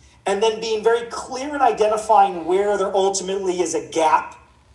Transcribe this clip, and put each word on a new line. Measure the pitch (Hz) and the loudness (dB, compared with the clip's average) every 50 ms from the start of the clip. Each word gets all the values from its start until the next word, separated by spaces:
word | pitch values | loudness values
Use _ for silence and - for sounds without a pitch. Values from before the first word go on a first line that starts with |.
| _ _ _ _ _ | _ _ _ _ _
and | 190 202 202 220 | -4 0 2 2
then | 226 214 220 | 0 0 -2
being | 226 226 220 208 - | -4 -4 -4 0 2
very | 226 233 240 233 - | 2 2 2 -2 -6
clear | - - - - 254 254 269 294 294 | -10 -12 -12 -10 -10 -8 -8 -6 -2
in | 285 | 2
identifying | 262 233 208 180 214 214 220 214 - - 220 202 196 190 180 170 156 | 2 2 2 2 2 0 0 -2 2 4 6 6 6 4 2 -4 -2
where | 165 185 196 208 208 202 | 0 0 0 2 0 0
there | 190 190 208 202 | 0 -2 0 0
ultimately | 190 190 196 190 - 180 190 190 196 190 180 175 180 | 2 2 2 0 -2 -4 -6 -6 -4 -4 -4 -2 -2
is | 170 160 165 | -2 -2 -2
a | 151 - - | -6 -6 -4
gap, | - 160 160 160 165 - - - - - - _ _ _ _ _ | -2 0 2 4 2 2 0 -4 -12 -20 -20 _ _ _ _ _